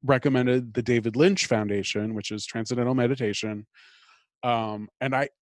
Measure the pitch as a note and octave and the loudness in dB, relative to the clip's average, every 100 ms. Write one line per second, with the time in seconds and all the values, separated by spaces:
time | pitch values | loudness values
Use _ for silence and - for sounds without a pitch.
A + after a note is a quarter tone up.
0 | C3 C3 D3 C3 B2+ B2+ A#2+ A#2 A#2 A#2+ | 4 2 4 2 4 2 0 -6 2 2
1 | A2+ G#2+ E3+ G3 - A2+ G#2 G2+ F#2+ G#2 | 2 4 4 4 0 0 0 -2 -2 -4
2 | G#2+ A2 G2+ G#2+ - A#2 A2 B2 A#2+ C3 | -4 -4 -6 -8 -8 -6 -4 -2 0 2
3 | A#2+ C3+ A2+ G#2 A2 G#2+ G#2+ _ - _ | 2 2 -2 -2 -6 -8 -12 _ -20 _
4 | _ _ _ _ B2 A#2+ A2 G#2+ G#2 _ | _ _ _ _ -2 0 -2 -6 -12 _
5 | C3+ C3 C#3+ _ | -2 -2 -4 _